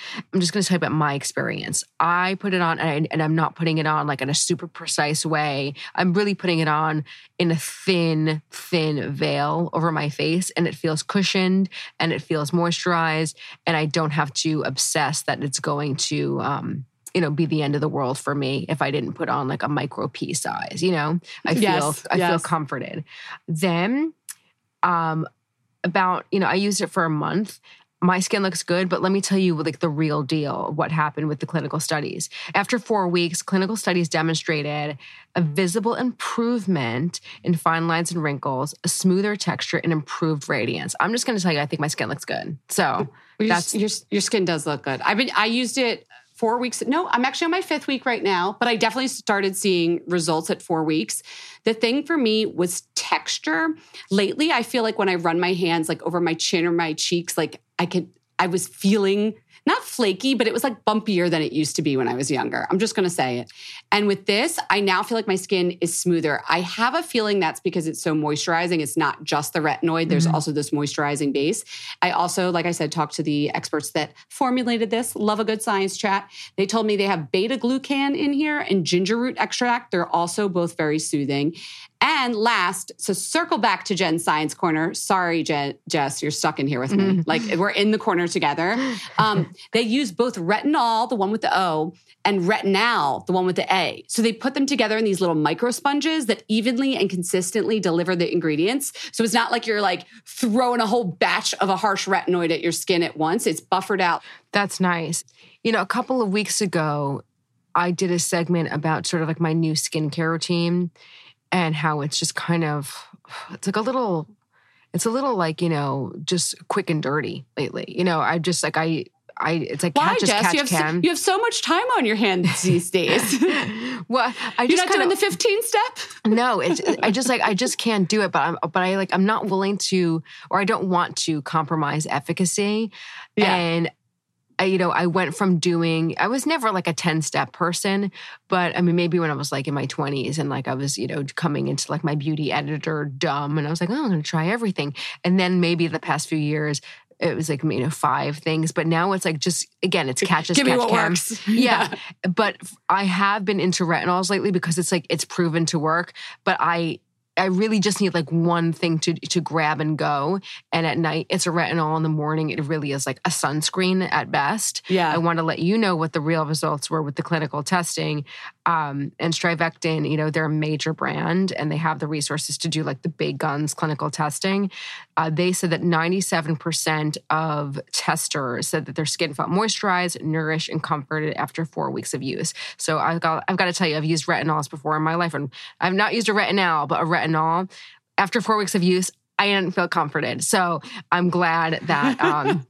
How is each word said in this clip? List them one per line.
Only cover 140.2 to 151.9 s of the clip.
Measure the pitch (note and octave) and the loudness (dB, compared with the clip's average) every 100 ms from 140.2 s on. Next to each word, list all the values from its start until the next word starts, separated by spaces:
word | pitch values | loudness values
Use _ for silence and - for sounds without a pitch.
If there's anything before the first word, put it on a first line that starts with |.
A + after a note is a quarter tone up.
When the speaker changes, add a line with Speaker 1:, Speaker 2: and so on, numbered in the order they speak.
| B2+ D#3 | -2 -2
Speaker 1:
and, | C#3+ | -2
like, | C3+ C3 | -2 -2
I | C3 | -2
was, | C#3 C3+ | -2 -4
you | C3+ | -4
know, | - C#3+ - | -4 -6 -4
coming | - C#3+ C#3 | -2 0 -2
into, | C#3+ - | -2 -4
like, | D3 | -4
my | D#3 | -2
beauty | D3+ C#3+ D3+ D3 | -2 -2 -2 -2
editor | C#3+ D3 D3+ D#3+ D#3 D3 | -2 -2 -4 -4 -4 -4
dumb, | C3+ D#3+ C#3+ C#3+ D3+ | -2 -2 0 -2 0
and | D3 | 0
I | |
was | E3 | -2
like, | F3 | -2
"Oh, | C4+ | -2
I'm | C#4 | 0
gonna | E3 | 0
try | D3+ D#3+ E3 | 0 0 0
everything." | A3+ A3+ F#3 D3 C3+ - - | 0 0 -2 -4 -6 -10 -4
And | F3+ F#3 | 2 4
then | F3+ F3+ | 4 4
maybe | E3+ E3+ E3 | 4 2 0
the | D#3+ | -2
past | - D3 - | -2 -2 -2
few | D#3+ | -2
years, | D3 D3+ D3+ C#3+ - - _ - | 0 0 -2 -4 -8 -18 _ -4
it | E3+ A#2 | -2 -2
was, | D#3+ | -2
like, | C#3+ | -2
you | D#3 A#2 | 0 0
know, | C#3 | -2
five | - C#3+ C#3 C#3 D3+ | 0 0 2 -2 -4
things, | E3 D#3+ D#3+ | -2 0 0
but | F3 D#3+ | 0 0
now | E3 F#3 | 2 2
it's, | F#3+ | 0
like, | F3+ D#3+ | -2 -2
just, | F3+ E3 - _ | -2 -2 -6 _
again, | F3 F#3 C3+ | 0 0 0
it's | B2+ | 0
catch | F#3+ D#3+ - | 2 2 2
as | F3 | 2
Speaker 2:
Give | C4 | 4
me | |
Speaker 1:
catch | B3+ | 4
Speaker 2:
what | A#3+ | 4
Speaker 1:
can. | A3+ D#3+ | 2 2
Speaker 2:
works. | F3 - A3+ | 0 -2 -4
<laughs> | - | 0
Speaker 1:
Yeah. | A3+ B3 G3+ - | 4 4 4 0